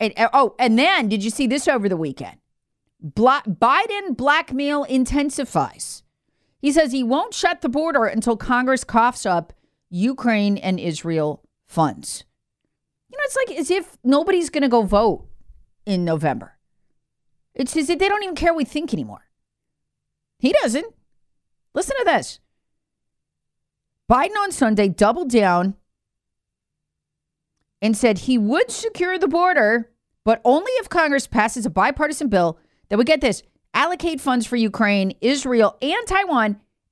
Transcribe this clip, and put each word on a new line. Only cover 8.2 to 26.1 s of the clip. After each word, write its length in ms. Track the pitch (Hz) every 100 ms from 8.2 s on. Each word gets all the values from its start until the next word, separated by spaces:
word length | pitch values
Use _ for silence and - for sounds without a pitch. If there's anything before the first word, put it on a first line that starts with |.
| 233 226
Congress 460 | - 247 254 262
coughs 420 | - 226 240 240
up 280 | 202 175 - - _ _ _
Ukraine 680 | 175 226 262 240 214 202 202
and 240 | 190 185
Israel 640 | 160 156 165 160 151 - _ _
funds. 600 | _ - 147 - - - - _ _ _ _ _ _ _ _
You 100 | 523
know, 40 |
it's 120 | 554 539
like 200 | 480 330
as 140 | 285
if 260 | 370 - -
nobody's 480 | 247 285 330 370 339
gonna 180 | 302 277
go 140 | 233
vote 460 | 196 202 226 151 - - - - _ _ -
in 180 | 185
November. 540 | 175 160 151 117 - _ _ _ _ _ _ _ _ _ _
It's 220 | - 262 320
as 120 | 294
if 100 | 349
they 100 | 392
don't 140 | 415
even 140 | 392 294
care 180 | 339
we 100 | 330
think 280 | 262 294 320
anymore. 360 | 170 110 101 _ _ _ _ _ _ _ _ _ _ _ _
He 140 | 262
doesn't. 420 | 571 302 262 440 - _ _ _ _ _ _ _
Listen 240 | 294 392 539
to 60 |
this. 360 | 392 233 - - _ _ _ _ _ _ _ _ _ _ _ _ _ _ _ _ -
Biden 260 | 247 359 415
on 140 | 403
Sunday 380 | - 226 214 196
doubled 420 | - 208 339 277
down 440 | 233 190 175 190 - _ _ _